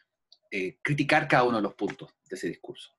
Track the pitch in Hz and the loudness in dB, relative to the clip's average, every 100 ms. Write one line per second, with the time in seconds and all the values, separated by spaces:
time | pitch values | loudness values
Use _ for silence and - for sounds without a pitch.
0 | _ _ _ _ - 98 92 - - 147 | _ _ _ _ -10 -6 -6 -4 -2 0
1 | 143 151 151 143 123 113 101 - 98 - | 4 2 4 4 4 2 -2 -2 -6 -6
2 | - _ - 90 87 78 - 73 - | -16 _ -14 -8 -8 -8 -14 -18 -20